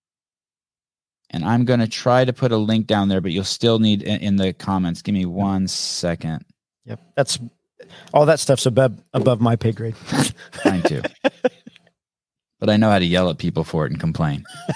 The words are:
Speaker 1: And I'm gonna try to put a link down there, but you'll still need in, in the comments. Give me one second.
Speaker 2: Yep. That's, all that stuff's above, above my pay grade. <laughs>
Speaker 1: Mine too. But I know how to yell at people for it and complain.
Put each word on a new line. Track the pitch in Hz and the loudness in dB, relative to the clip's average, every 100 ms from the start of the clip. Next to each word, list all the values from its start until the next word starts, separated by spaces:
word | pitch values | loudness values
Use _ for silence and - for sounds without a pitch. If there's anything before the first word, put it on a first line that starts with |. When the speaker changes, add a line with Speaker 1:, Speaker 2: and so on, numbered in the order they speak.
| _ _ _ _ _ _ _ _ _ _ _ _ _ | _ _ _ _ _ _ _ _ _ _ _ _ _
Speaker 1:
And | 85 85 | -6 0
I'm | 120 123 | 0 2
gonna | 120 113 | 2 0
try | - 123 123 127 | -2 2 2 2
to | |
put | - 127 | 0 0
a | 110 | 0
link | 107 110 107 | 2 0 2
down | 104 98 | 2 4
there, | 95 | 2
but | 90 | 0
you'll | 90 | -2
still | 95 - 117 113 | -4 0 2 4
need | 110 101 | 2 2
in, | - 107 | -2 -4
in | 101 98 | 0 0
the | 95 | 0
comments. | - - 95 87 87 | -2 -4 -2 -2 -4
Give | 98 | -4
me | 98 90 | -2 -2
one | 90 98 95 92 | -2 -2 -2 -2
second. | - - - 87 85 80 80 - _ _ _ 117 | -4 -6 -4 -4 -4 -6 -8 -12 _ _ _ -16
Speaker 2:
Yep. | 110 _ 147 | -16 _ -4
That's, | 135 131 117 _ _ _ - - - | -4 -4 -8 _ _ _ -20 -20 -2
all | 147 151 | 2 4
that | 151 | 2
stuff's | - 131 131 | 2 2 2
above, | 113 131 90 _ | 2 2 0 _
above | - 127 113 | 0 0 2
my | 117 117 | 2 2
pay | 113 | -2
grade. | 104 113 110 - | -4 -8 -10 -4
<laughs> | - - - - - - | -2 -2 -6 -18 -4 -2
Speaker 1:
Mine | 90 | 0
too. | - 71 - _ - - 247 - - - _ _ _ _ _ _ _ - | 0 -2 -6 _ -4 -2 -4 -4 -20 -20 _ _ _ _ _ _ _ -2
But | 104 | 2
I | 104 | 4
know | 110 | 4
how | 98 | 4
to | 87 | 2
yell | 87 90 | 2 2
at | 73 | 0
people | 85 78 | -4 -4
for | 80 82 65 | -4 -2 -2
it | |
and | - | -2
complain. | 80 82 78 69 - 698 719 | -4 -2 -2 -2 -10 -12 -8